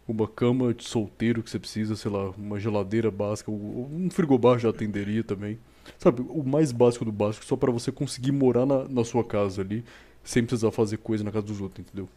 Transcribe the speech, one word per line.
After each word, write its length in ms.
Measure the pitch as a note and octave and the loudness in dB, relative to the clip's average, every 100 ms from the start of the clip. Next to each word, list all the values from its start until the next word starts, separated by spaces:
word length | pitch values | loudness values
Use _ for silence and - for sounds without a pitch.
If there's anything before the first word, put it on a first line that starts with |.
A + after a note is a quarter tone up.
| - | -6
Uma 180 | A2 G#2+ | -2 -2
cama 460 | - A#2+ B2+ B2 | 0 2 2 2
de 120 | A2+ | -2
solteiro 580 | - B2 G2+ - A2+ A#2 | -4 -2 -2 0 0 0
que 80 | A2 | -2
você 80 | G#2 | -8
precisa, 360 | - G#2+ G#2+ | -6 -4 -4
sei 160 | G#2+ - | -4 -4
lá, 200 | G2+ G2 | -4 -4
uma 280 | F#2 G#2 G#2 | -6 -8 -4
geladeira 520 | A2 G#2 F#2+ A2 A2 | -2 0 0 0 0
básica, 400 | G2 G#2 G#2+ - | 0 -2 -4 -6
ou, 100 | G#2+ | -8
ou 300 | G#2 A2 C3+ | -6 -8 -8
um 180 | D#3 F3+ | -4 -2
frigobar 480 | F#3 D#3+ C3 B2 B2 | 0 4 6 6 6
já 120 | A#2 | 4
atenderia 520 | G#2+ G#2+ G2+ G2+ A2 | 0 -2 -2 -2 -2
também. 360 | A2 G2 G#2 A2+ - - - - | -2 -4 -6 -10 -14 -20 -20 0
Sabe, 240 | F#3 B2 B2+ | 2 4 0
o 140 | D#3+ | -4
mais 300 | C3 C#3+ D#3 | 0 2 2
básico 320 | A#2+ A#2+ A#2 | 4 4 4
do 80 | A2 | -2
básico, 320 | G2+ G#2 G#2+ | 0 0 -2
só 120 | - C3+ | -4 0
pra 140 | C3+ | 0
você 220 | A#2+ - | 0 -4
conseguir 400 | - C#3 - C3 | -4 -6 -4 -2
morar 320 | C#3 B2+ A#2+ C3 | 2 4 4 4
na, 220 | C#3 C3+ | 2 0
na 160 | B2+ | -2
sua 180 | A2+ B2 | 0 0
casa 380 | A2 G#2 G2+ F#2+ | 0 0 0 -2
ali, 220 | F#2+ A2 A#2 - - - | -4 -6 -8 -16 -20 -20
sem 200 | - B2+ | -2 0
precisar 260 | A#2 A#2+ A2 | 0 2 0
fazer 260 | A2+ A2 G#2+ | 2 0 -2
coisa 240 | - G#2+ | -4 -2
na 80 | G#2 | -2
casa 160 | G#2 G#2 | -4 -4
dos 140 | G2+ | -6
outros, 260 | G2 - F2 | -8 -10 -14
entendeu? 220 | G2 F#2 | -12 -12